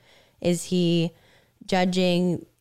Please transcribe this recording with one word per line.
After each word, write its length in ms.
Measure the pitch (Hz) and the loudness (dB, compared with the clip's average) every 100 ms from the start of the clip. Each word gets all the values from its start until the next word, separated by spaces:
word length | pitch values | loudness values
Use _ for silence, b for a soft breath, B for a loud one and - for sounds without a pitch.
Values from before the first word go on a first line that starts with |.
| b b b b | b b b b
Is 240 | 175 170 | -2 -2
he 460 | - 180 170 170 165 b b b b b - | -2 0 2 2 -2 b b b b b -4
judging 800 | 185 185 180 180 175 180 165 - _ | 0 0 2 2 2 0 -2 -8 _